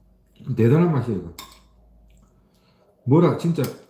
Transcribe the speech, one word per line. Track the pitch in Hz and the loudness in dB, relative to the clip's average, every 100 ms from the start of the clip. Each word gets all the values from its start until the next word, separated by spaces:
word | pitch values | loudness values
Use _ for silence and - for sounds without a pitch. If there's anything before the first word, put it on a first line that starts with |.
| _ _ _ _ - 113 | _ _ _ _ -10 0
대단한 | 113 156 175 | 2 4 2
맛이야, | 139 110 95 | 0 -4 -8
이거. | 85 - - - _ _ _ _ _ _ _ _ _ _ _ _ _ _ | -10 -18 -20 -20 _ _ _ _ _ _ _ _ _ _ _ _ _ _
뭐라, | 120 151 165 - | 0 4 4 0
진짜, | 170 160 123 - _ | -4 -4 -4 -8 _